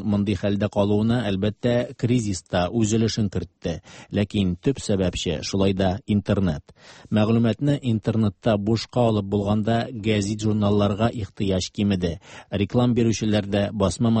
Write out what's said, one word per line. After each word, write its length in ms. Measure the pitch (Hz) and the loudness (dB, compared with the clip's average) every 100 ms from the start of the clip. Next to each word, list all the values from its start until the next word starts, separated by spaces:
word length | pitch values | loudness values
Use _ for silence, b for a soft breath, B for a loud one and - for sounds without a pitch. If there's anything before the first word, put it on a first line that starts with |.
| 104 | 0
мондый 300 | 101 101 95 | 0 0 0
хәлдә 320 | 101 101 104 | 0 0 0
калуына, 460 | 107 101 104 113 123 104 | 0 2 2 2 0 0
әлбәттә, 640 | 95 107 - 123 120 127 - | -2 -2 -2 0 0 -2 -4
кризис 420 | 113 123 104 92 | 0 0 0 -6
та 300 | - 92 87 | -4 -2 0
үз 220 | 117 104 113 | 0 2 2
өлешен 320 | 110 - 104 | 0 0 -2
кертте. 540 | 92 87 _ 87 82 B B B | -4 -8 _ -6 -6 B B B
Ләкин 420 | 104 101 107 92 87 | -2 0 0 0 0
төп 160 | 139 135 | -2 -2
сәбәпче 640 | - 95 90 - 92 76 | -2 0 0 -2 -4 -4
шулай 320 | - 98 98 | -2 0 2
да 240 | 95 95 95 - | 2 0 -2 -2
интернет. 560 | 104 - 101 90 71 - B B B - | 0 0 0 0 -2 -8 B B B -4
Мәгълүматны 640 | 107 107 117 117 107 143 143 | 0 2 2 2 0 0 0
интернетта 760 | 123 110 - 110 107 - 120 101 | -2 -2 0 0 0 0 0 0
бушка 540 | 101 113 - 127 117 | 2 -2 -2 0 2
алып 180 | 107 98 | 0 0
булганда 600 | 101 101 107 107 117 120 | -2 0 0 0 0 -2
гәзит, 480 | 120 107 107 98 107 | -4 0 0 0 -2
журналларга 720 | 107 107 104 104 101 98 113 | 0 0 2 2 2 2 0
ихтыяҗ 560 | - 98 - 98 92 - | -2 -8 -4 -2 -2 -2
кимеде. 500 | - 101 92 87 80 B B B | -2 0 0 -2 -6 B B B
Реклам 440 | 101 98 120 123 | -4 0 2 2
бирүчеләр 500 | 120 113 104 110 104 | 2 2 0 0 0
дә 260 | 98 101 101 | 0 -2 -2
басма 380 | 107 95 - 117 113 | 0 -2 2 2 2